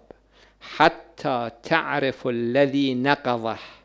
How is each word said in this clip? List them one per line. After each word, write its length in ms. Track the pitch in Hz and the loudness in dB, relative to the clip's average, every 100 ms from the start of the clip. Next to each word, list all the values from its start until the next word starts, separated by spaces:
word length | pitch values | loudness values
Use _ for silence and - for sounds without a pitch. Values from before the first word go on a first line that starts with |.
| - - _ _ _ _ | -20 -20 _ _ _ _
حتى 880 | - - 160 - - - 143 123 117 - | -10 2 2 2 -10 -8 -4 -2 -4 -10
تعرفوا 680 | - 160 147 143 135 - 131 | -2 0 0 -2 -2 -2 -4
الذي 640 | 120 120 135 139 139 135 123 | -2 0 2 2 2 0 0
نقضه 640 | 139 143 123 120 113 101 - - | 0 0 0 -4 -4 -8 -12 -20